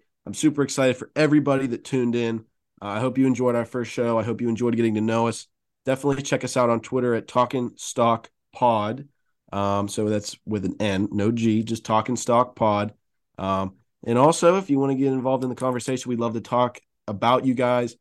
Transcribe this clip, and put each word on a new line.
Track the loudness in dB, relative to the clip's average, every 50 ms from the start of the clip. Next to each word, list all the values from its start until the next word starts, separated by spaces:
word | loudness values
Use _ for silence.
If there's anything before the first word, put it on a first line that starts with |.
| _ _ _ _ -16
I'm | -14 -10
super | 0 0 0 2 2 -2
excited | -2 0 2 2 2 2 0
for | -4 -8 -2
everybody | 0 2 4 4 4 4 4 0 0 0 -2
that | -6 -6 -6
tuned | -4 -2 0 0 0 0
in. | 0 0 0 -2 -4 -8 _ _ _ _ _ _ -12
Uh, | -10
I | -6 -4 -2
hope | -2 -2 0 2
you | 2 2
enjoyed | 2 2 0 0 2
our | 0 -2
first | -2 -4 -8 -6 -6
show. | -4 -4 -2 0 0 0
I | 0
hope | -2 -4 -4
you | -2 -2
enjoyed | -2 0 0 0 2
getting | 2 2 2 2
to | 0
know | 0 2 2 2 2 0
us. | -2 -4 -10 _ _ _ _ _ _ _ -4
Definitely | -4 -4 0 0 -2 -2 -2
check | -2 -2 -2 -2 -2
us | -2 0
out | 2 4 4
on | 2 0
Twitter | -2 -4 -4 -2 0 0 0
at | -2 -4 -2
Talkin' | 0 0 0 2 0 -4 -4 -4 -8
Stock | -12 -14 -10 0 2 2 2 2 0 -2 -12 _ _ _ _ _
Pod. | 0 2 2 2 2 0 -2 -6 -8 -10 -16 _ _ _ _ _ _ _ -8
Um, | -4 -2 0 0 0 0 -2 -4
so | -4 -2 -2 0
that's | 0 -2 -4 -6 -14 -14 -8
with | -6 -6 -4 -4
an | -4 -4 -2
N, | -2 0 0 0 -2 -2
no | -2 0 0 0
G, | 0 2 2 2 2 2 0
just | -2 -6 -8 -4
Talkin' | 0 0 0 2 0 -4
Stock | -4 -2 2 2 2 2 2 0
Pod. | -2 0 2 2 2 0 -4 -8 _ _ _ _ _ _ _ _ -8
Um, | -4 -2 -2 -2 -2 -4 -8 _ _ _ _ _ -4
and | -2 2 4
also, | 6 4 4 6 4 4 4 4
if | 0 0
you | 0 0
wanna | 2 0 0
get | 0 0 0
involved | 0 0 0 -2 -2 0 -2
in | -4
the | -6
conversation, | -4 -4 -2 -2 -4 -4 -4 -6 -6 -4 -4
we'd | -4 -2
love | -2 -2 -4
to | -6
talk | -6 -2 2 2 2 2 0 -8 _ _ _ _ -12 -10
about | -8 -2 0 2 2 2 2
you | 0 0
guys, | 2 2 2 2 0 0 -2 -6 _